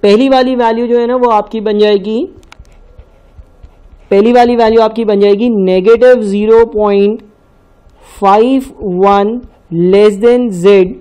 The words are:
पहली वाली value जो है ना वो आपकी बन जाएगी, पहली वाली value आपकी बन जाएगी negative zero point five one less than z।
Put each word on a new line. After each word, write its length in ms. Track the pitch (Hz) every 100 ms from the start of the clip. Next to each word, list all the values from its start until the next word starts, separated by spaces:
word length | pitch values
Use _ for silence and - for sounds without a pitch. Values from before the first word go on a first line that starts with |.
पहली 260 | 208 214 269
वाली 260 | 262 254 254
value 320 | 233 226 240
जो 120 | 240
है 80 | 240
ना 80 | 254
वो 140 | 247
आपकी 320 | 214 208 220
बन 180 | 208 208
जाएगी, 500 | 208 202 196 220 370 - _ - - - - - - _ _ - - _ - _ - - _
पहली 200 | 196 220
वाली 220 | 240 240 240
value 260 | 226 226
आपकी 220 | 220 220 220
बन 140 | 202
जाएगी 300 | 202 202 240
negative 720 | 214 185 185 190 233 247 247
zero 440 | 214 202 214 226 226
point 560 | 214 208 202 202 220 - _ _ _ _ _ _ _ - -
five 440 | 196 202 240 269 262 -
one 580 | 208 180 196 202 202 240 - _ _
less 440 | 165 175 196 214 196
than 260 | 233 247 247 180
z। 240 | 185 202 185 247